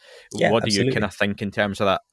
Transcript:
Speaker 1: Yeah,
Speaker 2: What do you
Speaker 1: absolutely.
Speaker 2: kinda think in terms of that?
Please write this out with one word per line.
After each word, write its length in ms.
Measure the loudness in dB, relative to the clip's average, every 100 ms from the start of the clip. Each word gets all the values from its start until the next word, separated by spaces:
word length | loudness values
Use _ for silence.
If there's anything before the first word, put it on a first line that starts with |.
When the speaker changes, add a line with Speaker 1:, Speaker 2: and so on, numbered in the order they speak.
| -20 -20 -10
Speaker 1:
Yeah, 180 | 0 2
Speaker 2:
What 140 | 2
do 60 | 2
you 100 | 2
Speaker 1:
absolutely. 120 | 2
Speaker 2:
kinda 180 | 0 -2
think 300 | -2 -4 -2
in 100 | -4
terms 300 | -2 -2 0
of 60 | 0
that? 160 | 0 -4